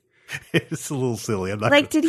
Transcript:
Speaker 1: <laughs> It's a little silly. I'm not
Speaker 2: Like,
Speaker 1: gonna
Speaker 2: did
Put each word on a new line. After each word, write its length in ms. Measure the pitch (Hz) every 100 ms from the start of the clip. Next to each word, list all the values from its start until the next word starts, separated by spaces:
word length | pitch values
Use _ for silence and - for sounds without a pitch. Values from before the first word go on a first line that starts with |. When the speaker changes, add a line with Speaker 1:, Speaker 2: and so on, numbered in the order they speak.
Speaker 1:
<laughs> 40 | _ _ - - -
It's 360 | 160 - 160 -
a 60 | 139
little 220 | 127 110
silly. 340 | - 104 92
I'm 80 | 104
not 100 | 107
Speaker 2:
Like, 220 | 285 -
Speaker 1:
gonna 100 |
Speaker 2:
did 20 | 311